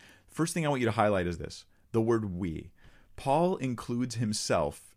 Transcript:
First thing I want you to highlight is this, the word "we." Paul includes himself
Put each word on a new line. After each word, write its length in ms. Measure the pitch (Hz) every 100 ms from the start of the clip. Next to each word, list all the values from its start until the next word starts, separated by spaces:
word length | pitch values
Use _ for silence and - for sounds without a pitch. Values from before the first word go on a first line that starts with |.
| - - _
First 260 | - 165
thing 120 | 175
I 40 | 151
want 120 | 135
you 60 | 110
to 40 |
highlight 360 | 110 107 98 87
is 100 | 82
this, 280 | - - - _ _
the 100 | 117
word 320 | 113 117 104
"we." 380 | 87 92 76 92 - - - -
Paul 420 | - 139 147 180 -
includes 580 | 131 117 - 120 123
himself 800 | 113 110 107 - 95 73 - -